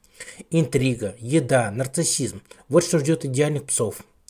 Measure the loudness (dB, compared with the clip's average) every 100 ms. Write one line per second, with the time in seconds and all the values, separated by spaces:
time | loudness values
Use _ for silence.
0 | _ -20 -20 -18 -4 0 2 2 2 0
1 | -4 -8 0 0 4 2 2 -2 -4 -2
2 | -2 -2 -4 -6 -18 -20 2 2 4 0
3 | 2 -2 -2 0 0 0 -4 -2 -2 -6
4 | -16 _ _